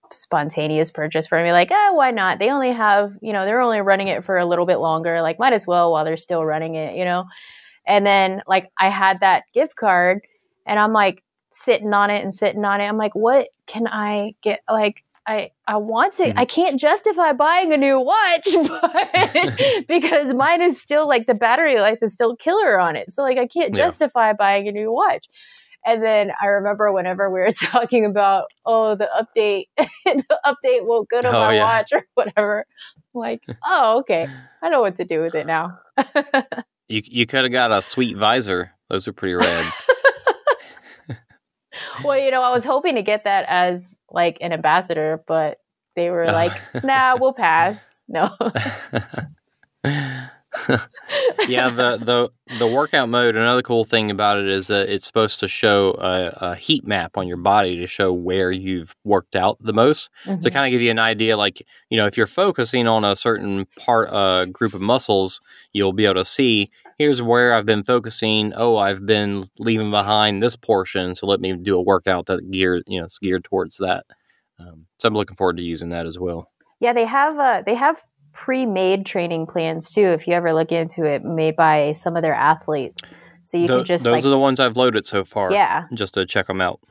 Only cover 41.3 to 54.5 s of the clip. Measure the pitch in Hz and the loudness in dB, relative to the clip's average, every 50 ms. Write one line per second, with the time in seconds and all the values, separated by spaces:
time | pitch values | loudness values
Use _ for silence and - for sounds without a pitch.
41.3 | _ _ _ _ _ _ _ _ - - - - - - - 285 277 269 277 269 | _ _ _ _ _ _ _ _ -16 -14 -14 -12 -10 -6 -2 0 0 2 2 2
42.3 | 262 254 254 247 254 240 220 262 262 285 285 349 269 220 196 214 214 208 - 208 | 2 2 2 2 0 0 0 0 0 0 0 0 0 0 0 0 -2 0 0 0
43.3 | 196 190 - - 175 180 180 180 180 180 180 - - _ _ - - 175 175 170 | 0 0 0 0 0 2 2 2 0 -4 -8 -14 -20 _ _ -6 -2 0 0 0
44.3 | 165 - - 175 165 160 160 151 160 180 185 185 165 156 156 156 160 160 _ - | 0 -2 -6 -6 -4 0 2 2 2 2 2 0 -2 -2 -2 -2 -2 -4 _ -2
45.3 | 165 160 156 147 - - _ _ _ _ _ _ - 175 170 175 180 170 165 165 | -2 0 0 -2 -4 -8 _ _ _ _ _ _ -6 -4 -2 -2 0 0 0 0
46.3 | 165 165 170 175 - - - - - 233 269 269 269 262 262 254 254 247 262 262 | 2 2 0 0 -2 -6 -12 -10 -10 -6 -2 0 2 2 4 2 2 2 2 0
47.3 | 262 240 196 165 156 165 170 190 214 214 - - - - - - - 160 185 - | 0 2 2 2 4 4 2 2 0 -6 -12 -18 -20 -20 -12 -6 -2 0 0 0
48.3 | - - 226 233 - 110 - - - - - - - 110 - - - - - - | -2 -2 -6 -4 -4 -6 -6 -6 -8 -12 -10 -8 -6 -6 -6 -8 -10 -12 -12 -12
49.3 | - _ _ _ _ _ _ _ _ _ - 143 147 143 139 131 131 131 127 - | -14 _ _ _ _ _ _ _ _ _ -6 -4 -4 -4 -6 -8 -10 -12 -14 -16
50.3 | - _ _ _ - - - - - - - - _ - - - - 571 523 480 | -20 _ _ _ -12 -8 -4 -2 -2 -2 -4 -6 _ -20 -12 -6 -4 -2 -2 -2
51.3 | - - 415 123 123 127 127 127 120 123 123 120 117 110 117 117 123 120 120 117 | -2 -2 -2 -2 0 0 0 0 0 0 0 0 0 -2 -2 0 2 2 0 0
52.3 | - _ _ - 123 113 120 113 120 139 151 - - 143 127 113 120 123 120 117 | -4 _ _ -10 -4 -2 0 0 2 0 0 2 2 0 2 2 2 2 2 2
53.3 | 107 113 117 120 127 127 127 - 120 113 110 - 117 110 107 104 101 98 104 104 | 2 2 2 2 2 2 0 0 0 0 0 0 0 0 0 0 -2 0 0 0
54.3 | 104 101 98 98 | 2 0 0 0